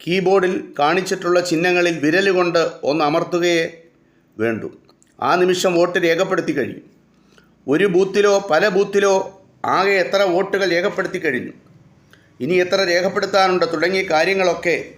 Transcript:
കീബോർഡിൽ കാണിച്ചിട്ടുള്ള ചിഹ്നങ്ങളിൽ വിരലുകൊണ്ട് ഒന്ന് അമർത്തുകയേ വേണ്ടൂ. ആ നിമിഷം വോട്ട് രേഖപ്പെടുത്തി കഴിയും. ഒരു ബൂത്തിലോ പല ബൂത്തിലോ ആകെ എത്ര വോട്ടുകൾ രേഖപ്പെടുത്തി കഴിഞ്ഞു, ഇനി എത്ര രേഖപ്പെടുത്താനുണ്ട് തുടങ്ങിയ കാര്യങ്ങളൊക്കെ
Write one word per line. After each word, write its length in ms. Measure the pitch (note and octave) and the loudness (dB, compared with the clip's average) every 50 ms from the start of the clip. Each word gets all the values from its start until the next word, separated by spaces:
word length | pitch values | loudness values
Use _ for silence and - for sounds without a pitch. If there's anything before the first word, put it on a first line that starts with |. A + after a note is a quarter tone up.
കീബോർഡിൽ 540 | - D#3+ F3 F#3+ F#3 F#3 F#3+ G3 F#3 F3+ F#3 - - - - - | -6 -4 -2 0 2 2 2 2 2 0 -2 -4 -8 -10 -4 -2
കാണിച്ചിട്ടുള്ള 600 | D3 D3+ E3+ F#3+ F#3 F3+ F#3+ F#3 - F3 F3 G3+ - - | 0 2 2 0 -2 -4 -6 -4 -2 0 0 0 0 0
ചിഹ്നങ്ങളിൽ 480 | E3 D#3 E3+ F3+ F3 F3+ F3 F3 E3+ D#3 C#3 | -2 0 0 0 0 2 0 0 -2 0 0
വിരലുകൊണ്ട് 580 | D3+ D#3 F#3 G3 G3 F#3 F3+ F3+ F3 E3 E3+ D#3+ - - - - B2+ | 0 2 2 2 2 2 2 0 2 2 0 0 0 -4 -4 -4 -2
ഒന്ന് 120 | C#3+ D#3+ D3+ | 0 0 0
അമർത്തുകയേ 640 | D3 D3+ E3 E3 E3 - F3 F3 F3 E3+ E3 E3 E3+ - - - - _ _ _ _ _ _ _ _ _ | 0 0 0 -2 -2 -2 -2 0 0 0 0 -2 -4 -8 -14 -20 -20 _ _ _ _ _ _ _ _ _
വേണ്ടൂ. 340 | G2 A2 A#2 A2+ G2+ F2+ - - - _ _ _ _ _ _ _ - | -4 -2 -2 -2 -4 -6 -12 -14 -16 _ _ _ _ _ _ _ -6
ആ 140 | - C3 D#3 | -2 0 2
നിമിഷം 380 | F3+ F#3 F#3 F3+ F3+ - F#3+ F3 | 2 2 2 0 0 0 0 2
വോട്ട് 240 | E3+ F3 F3 F3 F#3 E3+ | 2 2 2 0 0 0
രേഖപ്പെടുത്തി 460 | E3 E3 E3 F#3+ E3 F#3+ E3+ - - D3+ | 0 0 0 0 -2 -2 -4 -2 -4 -4
കഴിയും. 340 | C#3 A#2+ G2+ - - - - _ _ _ _ _ _ _ _ _ _ _ _ _ _ _ | -4 -4 -4 -6 -14 -18 -20 _ _ _ _ _ _ _ _ _ _ _ _ _ _ _
ഒരു 200 | B2+ C3+ D#3+ G3 G#3 F3 | -2 0 2 2 2 4
ബൂത്തിലോ 380 | F3+ G3 F#3+ F#3+ G#3 G3+ G#3 G3+ G3 G3 - | 2 2 2 2 2 2 4 4 2 2 2
പല 140 | D3+ D#3+ F#3+ G#3+ | 0 2 2 2
ബൂത്തിലോ 440 | F#3 G3 G3+ G3 G3 G3+ G3 G3 G3 F#3 - - - - - _ _ _ - | 2 2 0 2 0 2 2 2 2 0 0 -4 -12 -20 -20 _ _ _ -4
ആകെ 300 | A2+ C3+ D#3+ F#3+ G3 G3+ F#3+ F3 | -2 0 0 2 2 2 0 0
എത്ര 180 | F3 - G3 G3+ F#3+ | 0 0 0 0 2
വോട്ടുകൾ 360 | E3+ F3+ G3 G3 - G3 G3 F#3 E3+ | 2 0 0 -2 -2 -2 0 0 0
രേഖപ്പെടുത്തി 440 | E3+ F3+ G3+ - - F#3 E3+ - F3+ | 0 0 -2 -2 -4 -6 -6 -6 -4
കഴിഞ്ഞു, 340 | E3 D#3 C3 A#2+ G2 - - - _ _ - - - - _ _ _ _ - _ _ _ _ _ | -4 -2 -2 -2 -6 -8 -14 -18 _ _ -20 -20 -20 -20 _ _ _ _ -20 _ _ _ _ _
ഇനി 140 | A#2+ C#3+ F3+ F3+ F3+ | -4 -2 0 0 0
എത്ര 160 | F3+ G3 F#3+ F#3+ F3 | 2 0 0 0 2
രേഖപ്പെടുത്താനുണ്ട് 760 | E3+ F3 F3+ F#3+ F#3 G#3 G3 F#3+ G3+ G3 F#3+ F#3 F3+ F3+ E3+ D#3 E3 | 0 0 0 0 -2 -2 -4 0 2 2 2 4 2 0 0 -2 0
തുടങ്ങിയ 300 | D#3 D#3+ F3+ F#3+ F#3+ F#3+ F#3+ E3 | -2 -2 0 0 -2 -2 0 0
കാര്യങ്ങളൊക്കെ 640 | D#3 E3 F3+ G3 G3 F#3 F3+ E3 E3 - F3 D#3+ B2 - - - | 0 2 2 0 0 0 0 0 0 -2 -2 -2 -2 -4 -10 -14